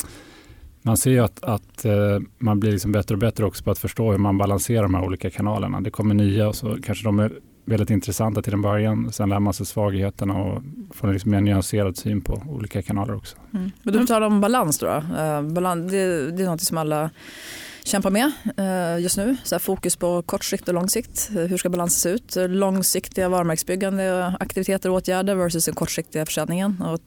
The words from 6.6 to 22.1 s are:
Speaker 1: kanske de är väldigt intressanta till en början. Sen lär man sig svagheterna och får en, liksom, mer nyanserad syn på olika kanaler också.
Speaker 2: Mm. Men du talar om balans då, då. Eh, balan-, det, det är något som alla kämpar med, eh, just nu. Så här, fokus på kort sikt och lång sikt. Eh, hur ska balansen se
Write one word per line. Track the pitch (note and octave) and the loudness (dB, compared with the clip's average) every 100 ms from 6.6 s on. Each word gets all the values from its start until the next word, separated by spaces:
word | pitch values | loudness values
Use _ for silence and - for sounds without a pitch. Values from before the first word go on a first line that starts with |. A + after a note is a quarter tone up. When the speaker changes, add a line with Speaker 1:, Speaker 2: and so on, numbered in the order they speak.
| A2+ G#2 | -4 -4
Speaker 1:
kanske | F#2+ G2 | -4 -2
de | G#2+ G#2 | 2 4
är | G#2+ - - - | 2 0 -14 -12
väldigt | - G#2+ G#2 | 0 2 4
intressanta | G2+ - - A2+ G#2 | 2 2 0 0 0
till | G#2 | 0
en | G#2 | 0
början. | G#2 G#2 A2 G#2+ A#2 | 2 2 2 2 -2
Sen | A2+ G2+ | -2 0
lär | G2+ | 2
man | G2+ | 2
sig | - G2 | 0 -4
svagheterna | - G#2 G2 G2 - G2 G2+ | 0 0 0 -2 -2 -2 -2
och | G2 G2+ - B3 G#3 | -2 -4 -8 -12 -14
får | - G2+ | -4 0
en, | |
liksom, | G2 G#2 | 0 2
mer | G2+ | 4
nyanserad | G2+ G2 F#2+ G#2+ G2 F2+ | 4 2 2 0 0 -2
syn | A2 G#2 | -2 -2
på | - G#2 D3 | -2 -4 -6
olika | C3+ G#2+ G#2 | -8 -6 -6
kanaler | - G#2 G#2 | -2 -2 -2
också. | G#2 - - - | -6 -10 -16 -8
Speaker 2:
Mm. | G3+ F#3+ - | -6 -6 -6
Men | - | 0
du | A3 B3 | 2 4
talar | A3+ G#3+ | 4 4
om | G#3 | 4
balans | G3+ B3+ E3+ C#3+ | 4 2 2 0
då, | E2+ | 0
då. | B2+ D#3 - | -2 -2 -2
Eh, | D#3 D3 | -2 -2
balan-, | D3 E3+ F3+ E3+ F3+ | -2 -2 0 -2 -2
det, | F#3+ F#3 E3+ C#3 | 0 0 0 -2
det | F3 | -2
är | F#3 | -2
något | E3 | -2
som | - E3 | -2 -2
alla | D#3 D3+ D#3+ - - - - - - - | 0 0 -2 -6 -18 -16 -16 -14 -16 -12
kämpar | - G3 F#3+ | -4 0 2
med, | G3+ C#4 - G#3+ - | 2 2 0 -6 -2
eh, | F#3+ F#3 E3+ E3+ | -2 0 0 0
just | F3 - | 0 0
nu. | G#3+ C4 | 0 -2
Så | - | -2
här, | E3 | -2
fokus | - F#3+ F3+ - | -2 -2 -2 -2
på | F3 F3 | 0 0
kort | E3 - | -2 -4
sikt | - - - | -4 -4 -2
och | |
lång | F3 F#3 | -2 0
sikt. | A3 - - - G3 | -2 -4 -6 -4 -2
Eh, | |
hur | F3 F3+ | -2 0
ska | F3+ | -2
balansen | F3+ F3 - | -2 0 0
se | E3+ | 0